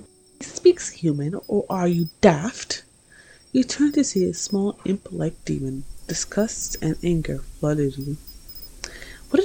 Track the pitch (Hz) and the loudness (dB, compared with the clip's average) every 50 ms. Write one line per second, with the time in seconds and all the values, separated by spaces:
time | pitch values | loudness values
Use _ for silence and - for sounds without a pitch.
0 | - - _ _ _ _ _ - - - - - - 359 349 - - - - - | -20 -20 _ _ _ _ _ -16 -14 -12 0 4 6 6 6 6 2 -12 -6 -2
1 | 170 165 147 143 143 151 196 - - - 208 202 - - 190 190 175 175 175 170 | 0 0 0 0 -2 -4 -6 -6 -4 -2 0 0 0 0 -2 0 2 2 2 2
2 | 170 160 - _ - 196 160 143 170 240 - - - - - - - _ _ _ | 0 -2 2 _ 6 6 6 4 0 -6 -6 -8 -10 -10 -10 -10 -12 _ _ _
3 | _ _ - - - - - - _ _ - 254 247 - - - 285 294 294 302 | _ _ -20 -20 -20 -20 -20 -20 _ _ 2 2 2 2 2 2 4 4 4 4
4 | 262 - - 190 180 180 170 - - - 202 196 196 208 - - - - 190 202 | 2 2 2 2 2 2 0 -2 -4 0 0 2 2 0 -2 -2 -2 -2 -2 -2
5 | - - 185 170 156 160 - - - - 156 143 135 131 131 135 143 - - - | -4 -8 -4 -2 -2 -2 -4 -4 -6 -4 -4 -2 -4 -4 -6 -6 -8 -10 -10 -10
6 | - - 165 - - - - 202 214 226 - - - - - - - 156 160 - | -8 -8 -6 -6 -6 -4 -2 0 0 0 -2 -6 -8 -8 -6 -2 -2 -2 -2 0
7 | - 175 170 160 147 - 143 135 - - - - - 151 151 151 143 135 131 139 | 0 0 0 0 0 -2 -4 -6 -6 -10 -8 -2 0 0 2 2 0 -2 -2 -4
8 | 135 143 147 - - - - - - - - - - - - - - - - - | -6 -8 -8 -10 -12 -16 -20 -20 -20 -20 -20 -20 -20 -20 -16 -14 -14 -14 -14 -14
9 | - - - - - - - 311 | -18 -18 -18 -20 -6 0 2 2